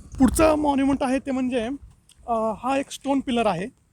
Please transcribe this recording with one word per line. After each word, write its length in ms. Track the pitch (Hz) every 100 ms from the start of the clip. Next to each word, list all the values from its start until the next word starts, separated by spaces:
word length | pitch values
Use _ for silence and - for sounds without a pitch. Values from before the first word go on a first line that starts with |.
| - -
पुढचं 360 | 254 - 311
मॉन्युमेंट 480 | 302 294 277 269 277
आहे 160 | 262 269
ते 120 | 277
म्हणजे, 300 | 262 254 247 220 277 - - _ _ -
अ, 60 |
हा 460 | 226 220 196 247 269
एक 120 | 277
स्टोन 300 | - 269 277
पिलर 260 | 277 240 220
आहे. 180 | 170 220 - _